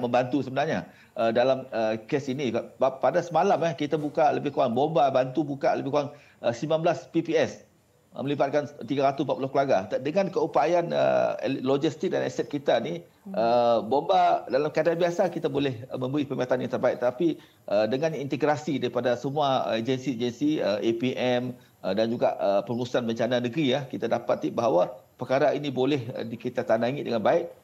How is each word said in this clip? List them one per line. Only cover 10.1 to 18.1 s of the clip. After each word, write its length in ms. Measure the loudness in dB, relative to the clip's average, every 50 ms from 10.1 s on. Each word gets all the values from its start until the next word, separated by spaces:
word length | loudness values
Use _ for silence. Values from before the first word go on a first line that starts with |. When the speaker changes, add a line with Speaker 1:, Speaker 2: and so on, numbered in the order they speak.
| 0 0 0 0 0
Speaker 1:
keupayaan, 580 | 0 0 0 2 2 2 4 4 2 2 2
uh, 460 | 0 2 2 4 4 4 2 2 0 -2 -4
el-, 160 | -4 -4 -2
logistik 500 | 0 0 0 2 2 0 -2 -2 -4 -2
dan 160 | -2 -2 -2
aset 220 | -2 -2 -4 -4 -4
kita 320 | -6 -4 0 2 2 2 2
ni, 220 | -2 -6 -8 -10 -14 _ _ -16 -8
Speaker 2:
Hmm. 80 | -2
Speaker 1:
uh, 480 | 0 2 4 4 4 4 4 4 2 2
bomba 640 | 2 0 0 2 2 2 4 4 4 4 2 0 0
dalam 240 | 0 0 0 0 0
keadaan 240 | 0 2 2 2
biasa 320 | 2 2 0 2 0 0 0
kita 240 | 0 -2 -4 -2 0
boleh, 320 | 0 -2 -2 -2 -6 -8 -10 -8
uh, 80 | -6
memberi 240 | -4 -2 -2 -2 -2
perkhidmatan 400 | -2 -2 -4 -2 0 0 -2 -2
yang 80 | -2 -2
terbaik. 240 | 0 0 0 0
Tapi, 400 | 0 0 -2 0 0 0 0 0 -2 -8 -20 _ _ _ -2
uh, 160 | 0 2 2
dengan 320 | 2 0 0 -2 -2